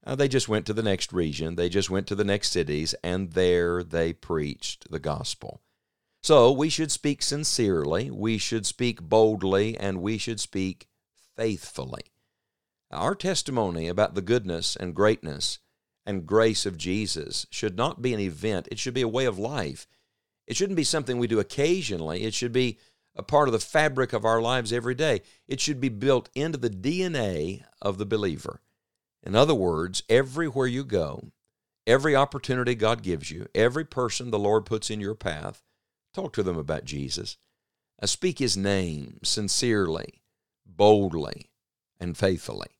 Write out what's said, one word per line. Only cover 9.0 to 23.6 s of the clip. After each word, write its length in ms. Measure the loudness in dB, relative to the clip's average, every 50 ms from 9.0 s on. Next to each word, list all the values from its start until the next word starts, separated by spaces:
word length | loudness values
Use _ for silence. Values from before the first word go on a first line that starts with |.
| -4 4 6 8 8 8 6 2 0 2 4 4 2 2 -2 -4
and 240 | -4 -4 -4 -2
we 160 | -2 -4 -4 -4
should 220 | -4 -6 -6 -6
speak 480 | -8 -6 -4 -4 -2 -2 -4 _ -14 _ _ _ _ _ _ _ _ _ _
faithfully. 680 | -4 -2 -2 -2 -2 -8 -12 -10 -10 -10 -8 -10 -12 -14 _ _ _ _ _ _ _ _ _ _ _ _ _ _ _ _ _
Our 240 | -8 -4 -2 -2 -2
testimony 760 | -2 -2 -2 -2 -2 -2 -2 -2 0 0 0 -2 -4 -4 -4
about 280 | 0 0 0 0 0
the 80 | -6 0
goodness 520 | 2 0 0 2 -2 -6 -4 -2 -4 -4
and 200 | -4 -6 -8 -2
greatness 640 | 2 2 2 2 2 -4 -10 -8 -4 -4 -6 -6 -6 _ _ _ _ _ _ _ _ _
and 220 | -6 -6 -6 -4
grace 400 | 2 2 4 4 4 2 2 -2
of 140 | -4 -6 -6
Jesus 680 | -4 -4 -2 -2 -2 -4 -6 -6 -8 -8 -8 -8 -8 _
should 260 | -8 -6 -4 -4 -2 -2
not 240 | -2 -2 -2 -4
be 100 | -4 -4
an 80 | -2 -2
event. 480 | -4 -4 -6 -4 -4 -4 -4 -4 -4 -8
It 80 | -10 -8
should 160 | -8 -6 -2
be 80 | -2 -2
a 40 | 0
way 180 | 0 0 0
of 120 | 0 -2 -2
life. 480 | -6 -4 -4 -4 -6 -6 -6 -10 -16 _ _ _ _ _ _ _ _ _ _ _ _ -8
It 80 | -4
shouldn't 220 | -2 -2 0 0 0
be 60 | 0
something 360 | 0 0 -2 -2 -2 -2 0
we 80 | 0 2
do 120 | 2 0
occasionally. 840 | 0 0 -2 0 0 2 2 0 -2 -4 -4 -4 -4 -4 -4 -4 -4
It 100 | -4 -4
should 180 | -4 -4 -2
be 280 | 0 2 0 0 -2 _ _ _ _ _ _ _ _
a 60 | -16
part 260 | -10 2 4 4 4 6
of 40 |
the 80 | 2
fabric 520 | 0